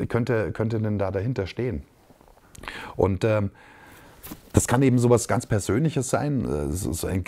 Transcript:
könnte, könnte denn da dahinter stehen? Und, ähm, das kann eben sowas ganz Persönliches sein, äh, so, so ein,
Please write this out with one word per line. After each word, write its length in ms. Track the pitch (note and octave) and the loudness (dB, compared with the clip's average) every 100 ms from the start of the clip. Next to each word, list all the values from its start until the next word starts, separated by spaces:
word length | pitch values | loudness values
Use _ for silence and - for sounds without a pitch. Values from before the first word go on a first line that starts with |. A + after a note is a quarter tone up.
| - | -4
könnte, 440 | A#2 A#2+ A2+ E2 | -2 0 0 0
könnte 260 | - A2+ A2+ | -2 -2 0
denn 200 | G#2+ G#2 | 0 0
da 120 | F#2+ | 0
dahinter 360 | G2 A2+ A#2+ F#2 | -2 -2 -2 -4
stehen? 360 | - B2 D#2 - _ _ - - - - - - - - | -4 -4 -4 -10 _ _ -20 -20 -20 -20 -18 -16 -14 -12
Und, 300 | - F#2 F#2+ | 2 2 4
ähm, 260 | A2+ G#2+ G2 - - - - - - - - - - | 2 2 0 -6 -20 -20 -20 -20 -20 -20 -18 -18 0
das 160 | - - | 0 2
kann 140 | B2 | 4
eben 160 | C#3 B2 | 4 4
sowas 280 | A#2+ A#2+ - | 6 4 4
ganz 180 | G2+ - | -2 0
Persönliches 640 | G#2+ - G#2 D#3 C#3 B2 | -2 2 0 2 0 -2
sein, 340 | A2+ D3 C3+ | -2 0 -2
äh, 240 | B1 D2 C#2+ | -2 -2 -2
so, 240 | E2+ C2 | -2 -4
so 140 | E2 - | -4 -2
ein, 180 | F#2 | -4